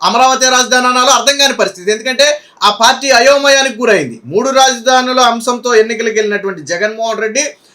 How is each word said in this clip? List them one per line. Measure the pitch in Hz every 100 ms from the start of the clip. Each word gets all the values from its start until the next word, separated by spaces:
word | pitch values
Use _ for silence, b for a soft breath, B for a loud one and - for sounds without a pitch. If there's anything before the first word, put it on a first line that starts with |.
అమరావతి | 180 233 262 262 262
రాజధాని | 254 247 254 254
అనాలో | 254 254
అర్థం | 247 277 277
కాని | 277
పరిస్థితి. | 226 196 180 180
ఎందుకంటే | 220 247 254 294 294 B B
ఆ | 202
పార్టీ | 202 247 254 277
అయోమయానికి | 240 262 285 285 269 269 214
గురైంది. | 233 190 135 113 120
మూడు | 180 262
రాజధానుల | 262 269 240 233 254 254 254
అంశంతో | 240 233 233 240 240 220
ఎన్నికలకు | 226 220 226
వెళ్ళినటువంటి | 214 208 202 196 175
జగన్మోహన్ | 143 175 214 220 226 208
రెడ్డి | 214 233 294 - b